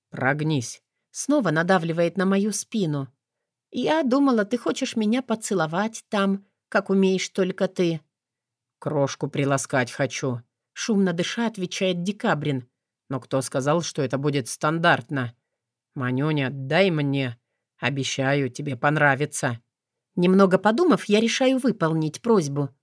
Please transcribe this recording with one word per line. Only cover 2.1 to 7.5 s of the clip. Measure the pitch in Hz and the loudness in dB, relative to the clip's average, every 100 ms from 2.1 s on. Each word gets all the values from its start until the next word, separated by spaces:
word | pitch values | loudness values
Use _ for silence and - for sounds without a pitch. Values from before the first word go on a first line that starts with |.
| 180 | 2
на | 185 | 2
мою | 196 214 | 2 0
спину. | 196 - 220 170 147 135 _ _ _ _ _ _ | -4 -6 -2 -2 -2 -6 _ _ _ _ _ _
"Я | - 277 311 | -4 0 0
думала, | 269 269 277 226 | 2 4 4 2
ты | 202 240 | 0 -2
хочешь | - 262 254 226 | -4 -4 -4 -2
меня | 214 247 | 0 0
поцеловать | 254 226 - 190 156 170 220 220 - | -2 -6 -2 -2 0 -2 -4 -6 -4
там, | 208 196 196 _ _ - | 0 0 -2 _ _ -2
как | 202 196 | -2 2
умеешь | 190 190 185 - | 2 2 2 -2
только | - 185 | -2 -2